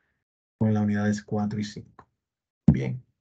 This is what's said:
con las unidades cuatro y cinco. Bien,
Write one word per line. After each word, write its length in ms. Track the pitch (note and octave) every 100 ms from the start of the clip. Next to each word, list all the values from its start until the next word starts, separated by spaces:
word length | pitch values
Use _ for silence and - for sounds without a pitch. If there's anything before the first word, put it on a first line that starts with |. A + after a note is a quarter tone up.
| _ _ _ _ _ -
con 160 | A2
las 100 | G#2+
unidades 380 | G#2 G#2 G#2 G#2
cuatro 360 | - G#2+ G#2 G#2+
y 40 |
cinco. 440 | G#2 - - - - _ _ _ _ _ -
Bien, 320 | - C2 F2+ - _